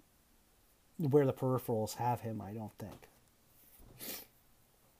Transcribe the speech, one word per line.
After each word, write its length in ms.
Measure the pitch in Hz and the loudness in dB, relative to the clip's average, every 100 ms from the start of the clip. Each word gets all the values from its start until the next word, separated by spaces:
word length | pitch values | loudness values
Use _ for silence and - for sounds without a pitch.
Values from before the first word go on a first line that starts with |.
| - _ _ _ _ _ _ _ _ - | -18 _ _ _ _ _ _ _ _ -2
where 280 | 151 147 135 | 4 6 6
the 80 | |
peripherals 640 | - 131 127 - 110 107 - | 2 0 0 0 -2 -2 -2
have 260 | 120 117 | -2 -2
him, 180 | 113 104 | -4 -8
I 140 | 98 | -8
don't 240 | 110 107 - | -8 -10 -10
think. 320 | 98 87 - - _ _ _ - - - - - - - - _ _ _ _ _ _ | -14 -14 -20 -20 _ _ _ -20 -20 -20 -20 -16 -12 -12 -14 _ _ _ _ _ _